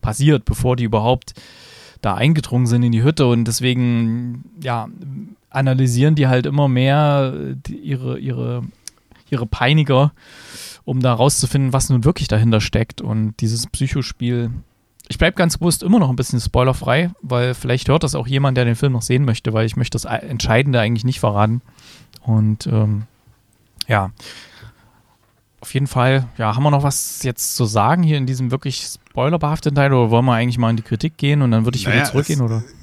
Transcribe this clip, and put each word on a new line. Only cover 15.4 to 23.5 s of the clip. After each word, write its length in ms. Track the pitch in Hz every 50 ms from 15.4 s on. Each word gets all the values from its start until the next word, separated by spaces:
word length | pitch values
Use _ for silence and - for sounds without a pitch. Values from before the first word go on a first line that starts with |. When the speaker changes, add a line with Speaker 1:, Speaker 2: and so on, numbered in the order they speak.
| 175 165 -
Speaker 1:
bewusst 260 | - 165 175 151 - -
immer 160 | 180 226 233
noch 100 | 170 131
ein 60 | 123
bisschen 240 | 127 127 - - 117
spoilerfrei, 720 | - - - 127 123 131 123 - - - 123 151 175 175 - -
weil 320 | - 131 127 123 123 127 123
vielleicht 360 | - - 123 123 127 - -
hört 140 | 139 160 160
das 120 | 131 135
auch 120 | 139 117
jemand, 300 | 123 135 135 143 135 127
der 80 | 127 123
den 100 | 117 117
Film 180 | - 143 139 127
noch 80 | 113
sehen 240 | - - 127 123 147
möchte, 280 | 123 113 - - 120 110
weil 120 | 110 113
ich 100 | 110 -
möchte 200 | 131 120 - -
das 100 | 113 -
Ei-, 140 | - 113 - -
Entscheidende 520 | - 131 113 - 123 - 127 139 143 127 117
eigentlich 260 | 107 110 117 113 120
nicht 140 | 127 127 -
verraten. 420 | - 110 104 101 107 107 117 123 - _ _ - - - - - - _ _ -
Und, 460 | - 120 110 110 107 107 107 - -
ähm, 360 | - 117 110 107 107 104 104 110 - _ _ _ _ _ _ _ _